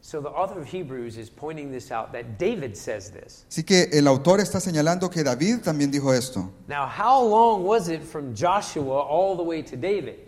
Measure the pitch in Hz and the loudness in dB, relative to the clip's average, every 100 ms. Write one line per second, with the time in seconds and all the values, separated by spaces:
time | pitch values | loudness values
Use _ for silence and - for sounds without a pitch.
0 | - 156 143 139 196 196 139 185 156 127 | -10 -10 -8 -4 -4 -4 -10 -10 -8 -8
1 | 120 110 113 - 147 156 143 127 110 117 | -10 -12 -16 -14 -12 -10 -10 -12 -8 -8
2 | 113 127 120 107 180 233 139 101 - 107 | -8 -10 -12 -4 -2 -2 -6 -10 -8 -8
3 | 95 - - - _ - 156 185 170 151 | -10 -18 -20 -20 _ -8 2 4 6 6
4 | 143 131 139 190 190 196 185 160 151 180 | 6 6 6 4 4 -2 -2 0 2 2
5 | 180 170 143 123 175 240 185 156 143 139 | 0 -2 0 2 2 0 0 0 0 0
6 | 135 127 113 - 90 - - 143 135 - | 2 2 2 -6 -8 -10 -10 -6 -6 -2
7 | 214 269 240 214 233 214 180 226 170 165 | 2 4 6 6 6 4 2 2 2 -6
8 | 151 156 139 110 170 196 202 - 135 135 | -8 -10 -8 -2 2 2 0 -6 -2 0
9 | 139 151 190 185 170 160 - 127 165 202 | 0 2 2 0 -2 -4 -6 -6 -2 -2
10 | 127 - | -4 -12